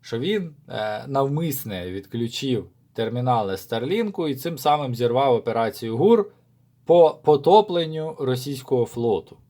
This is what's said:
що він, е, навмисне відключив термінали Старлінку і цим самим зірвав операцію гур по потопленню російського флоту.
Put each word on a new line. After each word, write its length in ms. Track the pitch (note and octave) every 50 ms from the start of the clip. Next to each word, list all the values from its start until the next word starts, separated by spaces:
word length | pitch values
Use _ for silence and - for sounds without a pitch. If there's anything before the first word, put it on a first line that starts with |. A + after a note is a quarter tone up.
що 180 | _ - - A2+
він, 360 | B2+ F3+ G#3+ G#3 F#3 E3 D3 - _ -
е, 360 | - A2 G#2+ G#2+ G#2+ G#2+ A#2+
навмисне 840 | C3+ C#3 C3+ C#3 C#3 C#3+ D3+ E3 E3 C#3 B2+ - A2+ G2+ F#2 F2 F2+
відключив 760 | F#2 G2 G2 - - A#2 A#2 A#2 - - - C3+ B2+ G#2+ F#2 - _ _ _ _ _
термінали 640 | - A2+ A2+ A#2 B2 B2 B2+ B2 A#2 G#2+ G2 F#2+
Старлінку 720 | F#2+ - - - A2+ A#2 C#3 F3+ A3 A#3 G#3 F#3+ - F3 D3+
і 60 | C#3
цим 240 | B2+ - E3+ E3+ D3
самим 360 | - D3+ D3 D3+ D3 C3 B2
зірвав 400 | A#2 B2 A#2+ A#2 B2+ C#3 C#3 B2
операцію 640 | A2+ G2+ A#2+ A2 A2+ A2+ A2 G#2 - - A2+ A2+
гур 340 | A2+ D3+ G#3 A#3 A#3 G3+ - _ _ _ _ _ _ _ _ _ _ _
по 360 | - E3 F3 E3+ D#3 - - _
потопленню 920 | - D3+ C#3 C#3+ D#3+ F3+ G#3+ G#3 G#3 F3+ F3 E3 D#3 D#3 D#3 D#3 D#3+ D#3 -
російського 680 | C#3+ B2+ B2+ B2 B2+ C#3 C#3+ B2+ - - C#3 B2+ A#2
флоту. 520 | A2+ - A#2+ A#2 A#2 G#2+ F2 - - - _ _ _